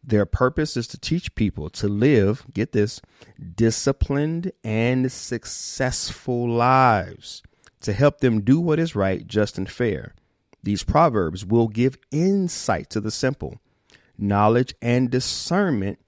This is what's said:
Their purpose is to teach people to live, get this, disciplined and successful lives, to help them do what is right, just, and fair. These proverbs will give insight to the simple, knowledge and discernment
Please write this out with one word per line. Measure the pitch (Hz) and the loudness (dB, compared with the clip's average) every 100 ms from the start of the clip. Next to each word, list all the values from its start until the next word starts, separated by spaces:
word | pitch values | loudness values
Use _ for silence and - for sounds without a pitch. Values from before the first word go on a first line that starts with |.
Their | - 104 98 | 2 0 2
purpose | - 127 151 151 120 | 2 2 2 -2 -4
is | 117 | -6
to | - | -10
teach | - 170 - - | -4 -4 -4 -2
people | 104 - 76 | -2 -2 -10
to | - 104 | -4 -4
live, | 104 131 131 98 110 - | 2 4 4 4 0 -6
get | - 113 | -6 -2
this, | 104 104 - _ _ - - 90 | 0 0 -2 _ _ -20 -18 -16
disciplined | 85 113 - - 135 - 139 151 165 180 - | 0 2 2 -2 0 -2 0 -2 -2 -6 -8
and | 113 110 117 127 127 | -4 0 0 0 -2
successful | - - 117 - - - - 131 - - - - 120 120 | -4 -8 -8 -8 -12 -12 -4 -4 -4 -8 -8 -6 -4 -2
lives, | 117 120 131 127 104 90 92 - - - _ _ _ | 2 4 6 6 4 0 -12 -16 -18 -20 _ _ _
to | - | -6
help | 98 143 - | 2 2 4
them | 127 110 | 2 2
do | 101 147 | 2 2
what | 170 156 | 2 0
is | 165 - | -2 0
right, | 95 95 | 0 -2
just, | - 107 104 - | -2 0 0 -2
and | 95 | -8
fair. | - 120 80 - _ _ _ _ _ | -2 -2 -2 -8 _ _ _ _ _
These | 101 101 | -4 -2
proverbs | - 147 165 113 82 92 95 | 0 2 4 2 -2 -4 0
will | 113 117 | 2 2
give | 107 123 131 _ | 2 -2 -2 _
insight | 147 180 196 180 - - 87 - | 0 2 2 0 -4 -2 -4 -2
to | 107 | -6
the | 104 | -4
simple, | - 131 135 67 - _ _ _ - _ - | -2 -2 -2 -10 -12 _ _ _ -20 _ -6
knowledge | 101 101 107 120 127 - | 0 4 4 4 0 -4
and | 120 123 127 | 0 0 2
discernment | 127 - - - 180 196 120 98 - | -2 -4 -8 -2 0 0 0 -2 -6